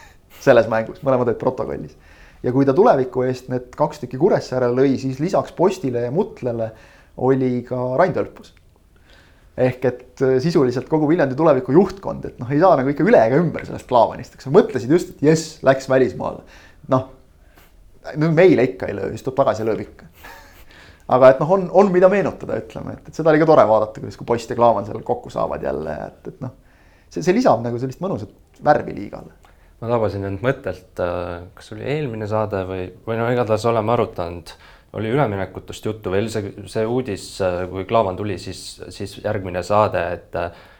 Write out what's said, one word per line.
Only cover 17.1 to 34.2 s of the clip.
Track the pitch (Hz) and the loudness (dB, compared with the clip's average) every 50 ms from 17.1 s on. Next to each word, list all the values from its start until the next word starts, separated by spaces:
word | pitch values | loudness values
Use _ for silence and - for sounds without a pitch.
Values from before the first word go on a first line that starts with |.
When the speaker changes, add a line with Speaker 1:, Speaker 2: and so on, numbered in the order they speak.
| - - - _ _ _ _ - _ - - _ _ _ - - - - - | -12 -20 -20 _ _ _ _ -20 _ -20 -20 _ _ _ -20 -20 -20 -20 -16
Speaker 1:
no | 160 - 151 151 170 | -10 -4 -2 0 0
meile | 156 156 190 180 135 110 131 135 | 2 4 4 4 6 4 2 0
ikka | - - 98 | -2 -6 -8
ei | - 101 | -8 -6
löö, | 98 98 - | -6 -6 -8
siis | 104 107 - | -8 -8 -8
tuleb | - - - | -4 -2 0
tagasi | 135 113 104 104 110 | 0 0 0 0 -2
ja | |
lööb | 113 104 92 104 | -2 -2 -4 -6
ikka. | - - - - - _ - - - - - - - - - | -10 -14 -20 -20 -20 _ -20 -20 -20 -20 -20 -20 -20 -20 -20
<laughs> | - - - - - - - - - - 123 | -20 -20 -20 -20 -20 -20 -20 -18 -4 0 4
Aga | 127 131 131 131 | 8 8 8 8
et | - 156 | 6 4
noh, | 156 | 2
on, | 190 196 180 165 | 2 0 0 2
on | - 185 202 196 | 4 4 4 6
mida | 175 180 185 | 6 6 6
meenutada, | 185 208 202 175 120 - - - - - - | 6 4 2 0 -2 -4 -8 -8 -8 -6 -6
ütleme, | - - - - - - 107 | -8 -10 -12 -12 -12 -12 -12
et, | - - - | -14 -16 -12
et | - - | -8 0
seda | 156 160 156 | 2 4 4
oli | 156 | 4
ka | 165 160 | 6 6
tore | 151 131 107 | 6 8 8
vaadata, | 104 110 107 107 107 - - | 6 6 4 2 0 -4 -10
kuidas, | 110 107 - | -12 -12 -12
kui | - 107 - | -8 -4 -4
Post | 117 113 - - 120 | -2 -2 -4 -4 0
ja | |
Klaavan | 113 117 117 110 101 101 | 4 4 4 4 2 -2
seal | 104 110 113 - | -6 -8 -8 -6
kokku | - 120 - - - - | -6 -6 -6 -6 -6 -4
saavad | - - - 73 - - | -4 -4 -2 -4 -4 -4
jälle, | 69 67 73 78 78 76 52 50 | -4 -4 -4 -6 -6 -8 -8 -10
et, | - - - - - | -12 -14 -16 -16 -16
et | - - | -14 -12
noh, | - 123 - - _ _ _ _ _ _ _ _ _ _ - | -12 -12 -12 -16 _ _ _ _ _ _ _ _ _ _ -10
see, | 175 | -2
see | 156 180 190 | 0 2 2
lisab | 240 254 - 120 113 117 | 4 4 4 4 2 0
nagu | 120 117 120 | -4 -4 -4
sellist | 131 131 127 - | -6 -8 -8 -8
mõnusat | 170 196 156 107 104 - - _ _ _ _ - - | -6 -6 -6 -6 -8 -10 -14 _ _ _ _ -2 2
värvi | 143 151 - - - - | 2 2 2 0 -4 -10
liigale. | - 101 - - - - - - _ _ _ _ _ _ _ _ | -10 -12 -12 -12 -14 -16 -18 -20 _ _ _ _ _ _ _ _
Speaker 2:
Ma | _ 120 | _ -4
tabasin | 113 123 117 107 95 95 101 98 | -2 0 0 0 0 -2 -4 -6
end | 98 98 - 120 | -6 -6 -4 -2
mõttelt, | 131 139 - - 95 90 - - _ _ - | -2 -4 -2 -6 -10 -10 -10 -14 _ _ -4
äh, | 90 87 87 90 87 87 87 85 87 92 | -4 -4 -4 -4 -6 -8 -10 -12 -14 -16
kas | - - - - | -20 -20 -18 -16
oli | 113 107 107 | -14 -10 -6
eelmine | 117 147 156 151 123 110 110 107 | -6 -4 -4 -4 -6 -6 -6 -6
saade | 101 110 107 107 101 104 95 92 | -2 -2 -2 -2 -2 -2 -4 -4
või, | 92 95 92 90 90 - - - | -4 -6 -8 -8 -10 -12 -12 -8
või | 113 113 | -6 -4
no | 113 117 | -2 -2
igatahes | 120 127 120 117 104 110 104 113 | 0 0 0 0 0 0 0 2
oleme | 117 117 110 104 110 120 | 0 0 0 0 2 2
arutanud, | 117 107 - - - | 0 0 -2 -4 -8